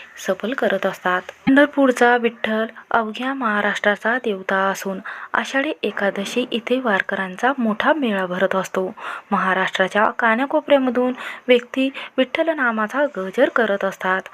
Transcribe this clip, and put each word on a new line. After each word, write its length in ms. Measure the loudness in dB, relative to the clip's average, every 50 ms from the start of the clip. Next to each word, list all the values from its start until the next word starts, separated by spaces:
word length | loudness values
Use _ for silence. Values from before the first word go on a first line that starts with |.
| -18 -20 -18 -6 -4
सफल 260 | -4 -4 -2 -4 -6
करत 340 | -4 -2 0 0 0 0 -2
असतात. 360 | -4 -4 -2 -2 0 0 0 -2 -6 -14 _ 2
पंढरपूरचा 680 | 4 6 6 6 6 4 4 4 4 4 4 4 4 4
विठ्ठल 500 | 4 2 0 -2 -2 -4 -2 -2 -2 -2 -4 -8 -12 -6 -2
अवघ्या 420 | 0 0 0 -2 -4 -6 -6 -6 -4
महाराष्ट्राचा 840 | -2 -2 -2 0 0 0 -2 -2 0 0 0 0 0 0 -2 -2 -2 -2
देवता 320 | -4 -4 -4 -2 -2 0
असून 440 | 0 0 0 -2 -2 -6 -8 -8 -8 -10 -12 -14 -14 -10 -6
आषाढी 400 | -4 -4 -4 -2 -2 -2 -2 -2 -4 -4
एकादशी 640 | -6 -6 -4 -2 -2 -2 -2 -2 -6 -4 -4 -4 -2 -2
इथे 300 | -4 -4 -2 -2 -2 0
वारकऱ्यांचा 720 | 0 0 0 0 0 -2 -4 -4 -4 -6 -4 -2 0 0 0 0
मोठा 340 | 0 0 0 0 2 2
मेळा 340 | 2 2 0 0 0 -2 -2
भरत 300 | -2 -2 0 0 0 0
असतो. 300 | 0 -4 -2 -2 -4 -4 -4 -6 -10 -12 -12 -12 -14 -6 -2
महाराष्ट्राच्या 800 | -2 0 2 2 0 0 0 0 0 0 0 0 2 2 2 2
कानाकोपऱ्यामधून 1000 | 2 2 2 2 2 2 0 0 0 -2 2 4 4 4 4 2 0 0 0 0 -2 -4 -8 -12 -14 -4 2 4
व्यक्ती 400 | 4 4 2 0 -2 -2 -2 -2 -2 -6 -12 -4 -2
विठ्ठल 320 | 0 0 0 0 0 0 0
नामाचा 560 | 0 0 0 0 0 0 -2 -2 0 0 -2 0 -2
गजर 320 | -4 -8 -4 0 2 2 2
करत 360 | 2 2 0 0 0 -2 -2
असतात. 380 | -4 -4 -4 -2 -2 -2 -2 -4 -8